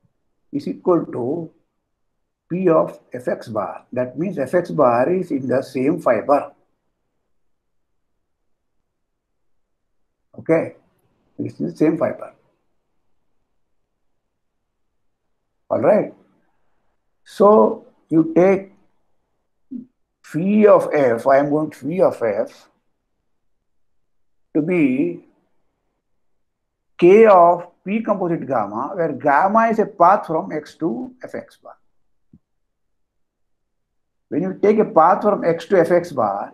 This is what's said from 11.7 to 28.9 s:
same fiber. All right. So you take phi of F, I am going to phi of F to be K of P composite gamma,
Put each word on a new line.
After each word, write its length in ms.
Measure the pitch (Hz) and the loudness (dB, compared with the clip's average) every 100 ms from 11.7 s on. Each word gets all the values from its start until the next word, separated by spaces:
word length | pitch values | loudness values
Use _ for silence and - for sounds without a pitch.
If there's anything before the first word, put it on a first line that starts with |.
| - | -2
same 220 | 156 160 | -2 0
fiber. 340 | 117 - - _ _ _ _ _ _ _ _ _ _ _ _ _ _ _ _ _ _ _ _ _ _ _ _ _ _ _ _ _ _ _ _ _ _ | -4 -6 -16 _ _ _ _ _ _ _ _ _ _ _ _ _ _ _ _ _ _ _ _ _ _ _ _ _ _ _ _ _ _ _ _ _ _
All 120 | - | -2
right. 340 | 143 208 147 - _ _ _ _ _ _ _ _ _ _ | 0 0 -2 -10 _ _ _ _ _ _ _ _ _ _
So 640 | _ - 202 214 220 - - _ _ | _ 2 4 6 2 -2 -12 _ _
you 240 | 160 156 | 0 2
take 380 | 165 185 190 - _ _ _ _ _ _ _ _ _ _ 254 - _ _ _ | 2 2 2 -4 _ _ _ _ _ _ _ _ _ _ -16 -16 _ _ _
phi 440 | - 151 185 214 208 | -12 -6 0 4 6
of 220 | 180 - | 6 4
F, 320 | 147 131 113 131 | 0 0 0 2
I 120 | 135 | 2
am 120 | 147 | 2
going 200 | 151 151 | -2 -4
to 60 | - | -8
phi 240 | 131 180 | -8 0
of 220 | 151 - | 0 0
F 460 | 117 101 139 - _ _ _ _ _ _ _ _ _ _ _ _ _ _ _ _ _ _ _ | -4 -4 -6 -10 _ _ _ _ _ _ _ _ _ _ _ _ _ _ _ _ _ _ _
to 60 | 160 | -6
be 640 | 156 180 139 131 175 170 - _ _ _ _ _ _ _ _ _ _ _ _ _ _ _ _ - | -2 0 0 0 -4 -8 -16 _ _ _ _ _ _ _ _ _ _ _ _ _ _ _ _ 2
K 260 | 175 208 | 6 8
of 440 | 220 185 170 175 - _ 180 | 8 8 6 4 -4 _ -8
P 160 | 220 | -6
composite 440 | 220 190 175 165 131 | -4 -4 -4 -4 -4
gamma, 460 | 127 101 107 143 | -4 -4 -6 -8